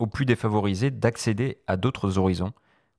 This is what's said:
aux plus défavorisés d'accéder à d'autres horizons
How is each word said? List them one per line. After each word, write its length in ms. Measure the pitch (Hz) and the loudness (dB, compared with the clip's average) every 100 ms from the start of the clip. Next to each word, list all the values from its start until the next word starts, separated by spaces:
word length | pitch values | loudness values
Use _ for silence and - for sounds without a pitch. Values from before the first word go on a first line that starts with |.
aux 80 | 110 | -6
plus 160 | - | -2
défavorisés 640 | 135 - 113 107 101 95 135 | 0 2 2 2 0 0 -2
d'accéder 680 | 117 117 - 117 104 131 - - | 0 -2 0 -2 0 -2 -4 -4
à 80 | 92 | 0
d'autres 420 | 123 - 98 95 | 0 0 0 2
horizons 320 | 95 87 92 - _ _ _ | 2 2 -4 -8 _ _ _